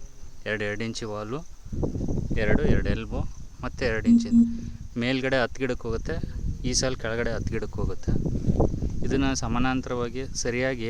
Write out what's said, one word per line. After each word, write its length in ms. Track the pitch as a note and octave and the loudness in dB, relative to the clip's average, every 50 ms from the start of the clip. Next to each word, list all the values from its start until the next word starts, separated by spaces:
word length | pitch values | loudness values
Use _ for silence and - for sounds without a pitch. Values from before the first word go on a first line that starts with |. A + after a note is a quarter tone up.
| - - - - - - - - - | -12 -12 -12 -12 -12 -12 -12 -8 -6
ಎರಡು 180 | G#2+ G#2+ G#2 G#2 G#2 | -4 -4 -2 -2 -4
ಎರಡು 140 | G#2 G#2+ A2+ A2+ | -4 -4 -4 -6
ಇಂಚಿ 160 | A2 - A#2 | -6 -6 -6
ವಾಲು, 340 | G#2+ G#2 G#2 G#2+ G#2+ A#2+ D3+ E3+ - - - - - - - - - - - - - - - - - - A2+ A2 | -6 -6 -6 -6 -6 -8 -8 -8 -10 -14 -14 -12 -8 -6 -4 -4 -2 -2 -2 -2 -2 0 0 0 0 0 2 4
ಎರಡು, 200 | G#2 - - - C3+ A#2+ | 4 4 6 6 6 6
ಎರಡು 160 | G#2+ - G2 - | 6 6 2 0
ಎಲ್ಬೋ, 240 | A2+ A2+ A2 A#2 B2 - - - - - - - - | 0 0 -4 -4 -4 -4 -4 -6 -8 -12 -12 -12 -8
ಮತ್ತೆ 220 | C3+ B2+ - - C#3 A#2+ | -8 -8 -4 -2 0 0
ಎರಡು 160 | A2 A2 G#2 - | 0 2 6 6
ಇಂಚಿ 180 | A#3 A#3 - - - A#3 A#3 - - - - - - - - - - B2 | 6 6 6 6 6 6 6 6 4 -4 -6 -8 -8 -10 -10 -8 -4 -2
ಮೇಲ್ಗಡೆ 360 | A#2 B2 C3+ C3 B2+ C3 C3+ C3 A#2+ | 0 0 0 0 2 2 2 2 2
ಹತ್ತು 160 | - - - C3 | 2 0 -2 -2
ಗಿಡಕ್ಕೆ 220 | B2+ B2 - - A#2+ | -2 -2 -2 -2 -4
ಹೋಗುತ್ತೆ, 280 | A2+ A2 - - D#3+ E3 - - - - - - - - - B2+ | -4 -2 -2 -2 -4 -2 -4 -4 -6 -2 -2 -2 -2 -2 -2 0
ಈ 40 | - - | 0 2
ಸಾಲ್ 180 | C3+ C3 B2+ - - | 0 0 -2 -2 -4
ಕೆಳಗಡೆ 280 | A2+ A2+ A#2 A#2+ A#2 A2+ | -4 -2 -2 -2 0 -2
ಹತ್ತು 160 | G#2 G2+ - - | -2 -2 -2 -2
ಗಿಡಕ್ಕೆ 220 | A2 G#2 G2+ - G#2 | -2 -4 -4 -4 -2
ಹೋಗುತ್ತೆ. 300 | G2+ F#2 F#2 - - - - - - - - - - - - - - - - - - - - - - | -2 -2 -2 -2 0 2 2 2 2 2 0 0 2 2 4 4 4 4 4 0 -2 -2 0 0 0
ಇದನ್ನ 240 | A#2 B2+ C3+ C#3 C3+ C3+ B2+ | 2 2 2 2 2 0 0
ಸಮಾನಾಂತರವಾಗಿ 800 | - A2+ A#2 A#2+ B2+ C3 C3 C3 B2 B2+ B2+ B2 A#2+ A#2+ A#2 B2+ C3+ C3 - - | -2 0 0 2 2 2 2 0 -2 -2 -4 -4 -4 -4 -4 -6 -6 -6 -4 -4
ಸರಿಯಾಗಿ 420 | - B2 A#2 B2 B2+ C3+ C3+ B2 A2+ | -2 -2 0 0 0 0 -2 -2 -2